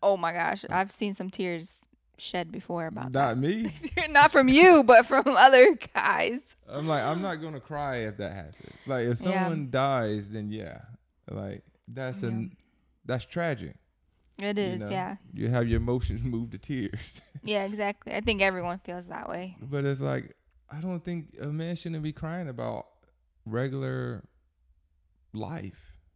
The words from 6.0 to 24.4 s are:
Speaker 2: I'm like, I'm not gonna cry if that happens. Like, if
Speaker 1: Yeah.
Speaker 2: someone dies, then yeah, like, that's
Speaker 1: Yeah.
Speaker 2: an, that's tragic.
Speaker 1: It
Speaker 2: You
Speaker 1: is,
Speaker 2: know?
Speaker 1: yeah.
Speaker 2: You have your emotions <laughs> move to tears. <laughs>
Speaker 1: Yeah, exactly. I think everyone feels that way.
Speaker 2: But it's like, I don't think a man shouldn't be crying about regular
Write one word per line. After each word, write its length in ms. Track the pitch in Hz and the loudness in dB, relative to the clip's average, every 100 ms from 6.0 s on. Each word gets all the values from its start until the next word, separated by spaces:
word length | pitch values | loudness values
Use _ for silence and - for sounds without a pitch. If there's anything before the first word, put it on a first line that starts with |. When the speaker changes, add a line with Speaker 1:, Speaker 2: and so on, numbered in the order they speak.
| 196 - 175 240 - _ - | 0 0 -2 -4 -12 _ -12
Speaker 2:
I'm 200 | 139 156 | -8 -2
like, 160 | 151 | 0
I'm 180 | 120 160 | 0 -2
not 140 | 190 160 | -4 -6
gonna 240 | 160 151 | -10 -12
cry 380 | - 151 143 127 | -12 -8 -6 -4
if 200 | 110 104 | -6 -6
that 140 | 98 | -8
happens. 400 | 98 78 - - - - | -8 -14 -18 -20 -20 -6
Like, 180 | 131 120 | -4 -2
if 140 | 120 | -2
Speaker 1:
Yeah. 220 | 185 190 | -2 -2
Speaker 2:
someone 260 | 185 160 139 | -2 -4 -4
dies, 600 | 131 139 135 110 107 101 | -2 0 0 -2 -4 -6
then 200 | 107 104 | -10 -8
yeah, 300 | 107 92 62 104 120 _ _ - | -8 -10 -14 -20 -20 _ _ -14
like, 340 | 98 98 101 - _ - | -12 -10 -12 -16 _ -18
that's 340 | 120 131 127 | -10 -10 -6
Speaker 1:
Yeah. 60 | 123 | -6
Speaker 2:
an, 260 | 113 113 - _ _ _ _ - | -6 -8 -12 _ _ _ _ -8
that's 200 | 127 - | -8 -6
tragic. 500 | 175 170 127 82 - _ _ _ _ _ - | -6 -4 -4 -8 -16 _ _ _ _ _ -8
Speaker 1:
It 160 | 202 208 | -6 -2
Speaker 2:
You 60 | |
Speaker 1:
is, 160 | 196 - | -4 -4
Speaker 2:
know? 80 | - | -6
Speaker 1:
yeah. 260 | - 185 196 - | -6 -6 -10 -14
Speaker 2:
You 160 | - 110 | -6 -2
have 180 | 123 120 | 0 0
your 100 | 113 | 0
emotions 460 | 117 123 - 113 | 0 -2 -2 -4
<laughs> 120 | 123 117 | -4 -6
move 140 | 117 | -8
to 60 | 95 | -12
tears. 420 | - 135 101 107 - - | -10 -6 -6 -8 -14 -20
<laughs> 280 | _ 143 | _ -16
Speaker 1:
Yeah, 200 | - 208 196 | -4 -4 -4
exactly. 480 | 208 202 208 - | -4 -6 -6 -8
I 80 | - | -6
think 200 | 214 208 | -4 0
everyone 380 | 196 185 175 180 | 0 0 -6 -8
feels 240 | - 180 175 | -10 -12 -12
that 200 | 165 - | -12 -10
way. 280 | 175 185 180 | -10 -10 -14
Speaker 2:
But 220 | 127 143 139 | -8 -4 -2
it's 140 | 139 | -2
like, 340 | 139 131 - - _ _ _ | -4 -6 -8 -20 _ _ _
I 80 | 143 | -12
don't 240 | 175 180 | -10 -8
think 320 | 170 175 156 - | -8 -10 -10 -12
a 60 | 143 | -8
man 280 | 151 165 175 | -8 -6 -8
shouldn't 280 | 175 160 | -8 -8
be 100 | 151 | -8
crying 360 | 151 160 170 165 | -8 -10 -8 -10
about 360 | 123 117 113 - _ _ _ _ _ - | -8 -8 -8 -12 _ _ _ _ _ -8
regular 760 | 110 135 135 135 131 123 117 - _ | -4 -4 -4 -6 -6 -6 -10 -14 _